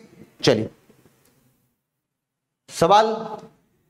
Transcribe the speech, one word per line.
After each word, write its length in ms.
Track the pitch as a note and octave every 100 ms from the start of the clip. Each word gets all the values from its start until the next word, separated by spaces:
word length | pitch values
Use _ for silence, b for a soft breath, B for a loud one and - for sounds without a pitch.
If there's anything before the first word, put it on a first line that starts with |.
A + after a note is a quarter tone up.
| - - - -
चलिए, 280 | - A2 G2+ - _ _ _ _ _ _ _ _ _ _ _ _ _ _ _ _ _ _ -
सवाल 460 | - E3 G3+ A3 A3 - - - _ _ _